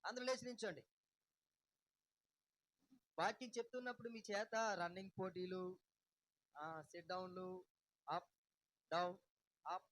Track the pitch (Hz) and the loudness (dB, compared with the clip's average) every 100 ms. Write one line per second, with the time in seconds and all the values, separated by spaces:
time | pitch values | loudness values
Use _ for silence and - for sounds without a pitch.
0 | 180 247 247 262 247 247 214 147 - _ | -2 0 2 2 0 -2 -2 -2 -10 _
1 | _ _ _ _ _ _ _ _ _ _ | _ _ _ _ _ _ _ _ _ _
2 | _ _ _ _ _ _ _ _ _ - | _ _ _ _ _ _ _ _ _ -20
3 | _ - 185 226 254 233 233 254 247 240 | _ 2 2 4 -4 -4 -2 -2 -4 -4
4 | 233 226 214 202 214 220 226 190 170 180 | -6 -8 -2 0 2 4 4 4 2 0
5 | 196 - 185 180 180 185 185 185 _ _ | -6 -2 -2 0 -2 0 -2 -4 _ _
6 | _ _ _ _ _ 143 156 160 147 175 | _ _ _ _ _ -6 -4 -4 -6 -10
7 | 165 185 185 180 185 185 180 _ _ _ | -2 -2 -2 -4 -6 -6 -10 _ _ _
8 | - 165 - _ _ _ _ _ _ 165 | -2 -2 -2 _ _ _ _ _ _ 2
9 | 180 180 _ _ _ _ 147 180 - | 2 -2 _ _ _ _ -4 -4 -4